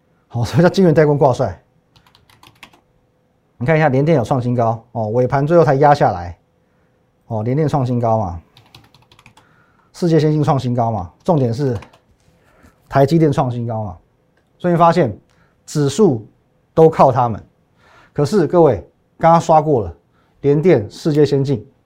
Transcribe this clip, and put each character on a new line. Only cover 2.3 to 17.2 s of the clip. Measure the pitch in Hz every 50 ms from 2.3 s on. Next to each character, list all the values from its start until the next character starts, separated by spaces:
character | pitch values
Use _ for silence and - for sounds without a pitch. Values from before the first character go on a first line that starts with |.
| _ _ _ - _ _ - - _ _ _ _ _ _ _ _ _ _ _ _ _ _ _ _ _ - 120
你 |
看 | 131 160
一 | 156
下 | 156 147
联 | 123 131 147
电 | 160 165
有 | 139 110
创 | - 147 127
新 | 117 123 123
高 | 123 117 113 113 113 - _ -
哦， | 120 110 107
尾 | 110 123 127
盘 | 127 143 139 143
最 | 147 175 170
后 | 156
才 | 151 135
压 | 139 151 143 147
下 | - 151 123 101
来 | 90 87 85 85 _ _ _ _ _ _ _ _ _ _ _ _ _ _ _ _ _ _
哦， | - 117 107 107
联 | 123 127
电 | 151 160 139
创 | - 143 131
新 | 123 123 120
高 | 117 113 113 110
嘛， | 104 87 82 80 - _ _ _ _ _ _ - _ _ _ _ _ _ _ _ _ - _ _ _ _ _ _ _ _ _ _ _ _ -
世 | - 185 170
界 | 165 156
先 | 143 156 151
进 | 151 147
创 | 156 151 131
新 | 131 123 120
高 | 123 117 113
嘛， | 113 101 87 85 _ _ -
重 | - 175 147
点 | 131 117 110
是 | 120 147 131 117 95 - - _ _ _ _ _ _ _ _ _ _ _ _ _ _ _ _ _ _ _ -
台 | - 139 139
积 | 135 165 165
电 | 160 151
创 | 135 160 143 127
新 | 120 120 117
高 | 117 113 110 107
嘛， | 98 82 - _ _ _ _ _ _ _ _ _ _ _
所 | _ - 135
以 | 170
你 | 156
发 | 170 170
现 | 165 180 151 113 95 - _ _ _ _ _ _ _ _ _
指 | - - 151 147 139
数 | - - 220 170 127 107 104 - _ _ _ _ _ _ _ _ -
都 | 160 160 160
靠 | 160 - 170 135 123
他 | 131